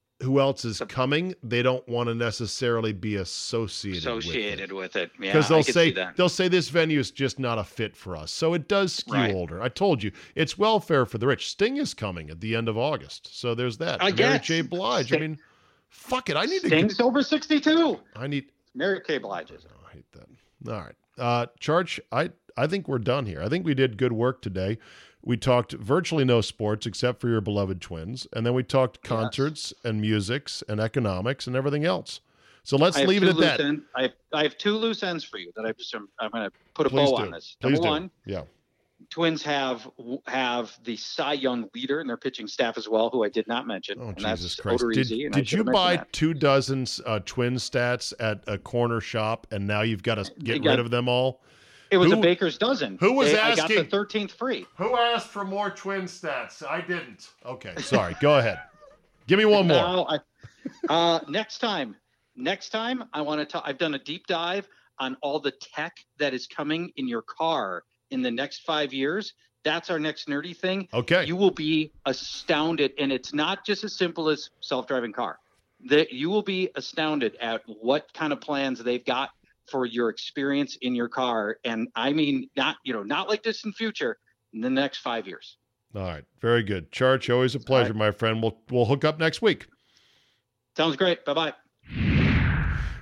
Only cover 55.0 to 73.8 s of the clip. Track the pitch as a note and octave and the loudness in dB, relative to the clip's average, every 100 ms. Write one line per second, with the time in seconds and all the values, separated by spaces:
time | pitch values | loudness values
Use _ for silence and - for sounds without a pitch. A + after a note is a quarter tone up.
55 | A#3 A#3 - G3+ F#3+ G3 G3+ G3 G3 G3 | 2 0 -4 -8 -6 -4 -4 -6 -6 -6
56 | F#3 - D#3+ C3 A2+ - C#3+ E3 E3+ F3 | -6 -8 -6 -6 -8 -12 -6 -6 -4 -6
57 | C#3 G2+ - _ A#2+ B2+ G#2+ F2+ - - | -8 -16 -20 _ -14 -12 -10 -10 0 0
58 | F2+ E2+ C#3+ D3 A#2 F2+ - _ - - | 0 2 4 6 4 -2 -10 _ -20 -20
59 | _ _ - F#3+ G#3+ G#3 F3+ C#3+ F3 F#3 | _ _ 2 4 8 6 6 6 4 0
60 | - D3+ - _ - - - - - D#3+ | 0 -2 -6 _ -20 -16 -14 -8 0 2
61 | E3+ E3 D3 E3 G#3+ - A#3 F#3+ B2+ G#2 | 4 2 0 -4 -6 -4 -2 -2 -4 -8
62 | _ _ _ - C3 G3 - A3 A#3 B3+ | _ _ _ -6 -4 -4 -4 -4 -2 -4
63 | - D3 D3 D3+ D3 F3 - C3 E3 C#3 | -4 -4 -2 -2 -2 -4 -6 -2 -2 -2
64 | - E3+ - F3 E3+ G3 G3 _ _ - | -6 -10 -4 -4 -2 -4 -6 _ _ -8
65 | C3 C3 C#3+ D3+ C#3+ - - - D#3+ - | -8 -4 -4 -2 -2 -6 -10 -8 -8 -10
66 | _ - D3 B2+ - - D3 D#3+ E3+ - | _ -4 -2 -2 -6 -6 -4 -2 -4 -6
67 | C3 A#2 - - E3 D#3 G2+ F2+ - _ | -4 -4 -6 -4 0 0 -2 -6 -10 _
68 | _ C3 B2+ A#2+ C#3+ - - D#3 C#3+ C3+ | _ -4 -2 -2 -4 -6 -4 -2 -2 -2
69 | C3+ F#3 G3 - _ _ D#3 D#3+ - E3+ | -2 -2 -6 -14 _ _ -2 -2 -2 -2
70 | D#3 D3 - C#3+ E3 E3 F#3 F#3+ F#3+ A#2+ | -2 -4 -6 -6 -6 -6 -2 -2 -2 -4
71 | A#2+ E3+ D3+ F3 G3 - D#3 D#3+ D#3 - | 2 2 2 4 4 4 0 0 0 -4
72 | - C3 - - - D#3 D#3+ D#3+ C3+ - | -4 -4 -6 -8 0 0 2 2 0 0
73 | C#3 C3 - D3 D#3 G3 - G3+ | -2 -2 -2 -2 -2 -2 -4 -4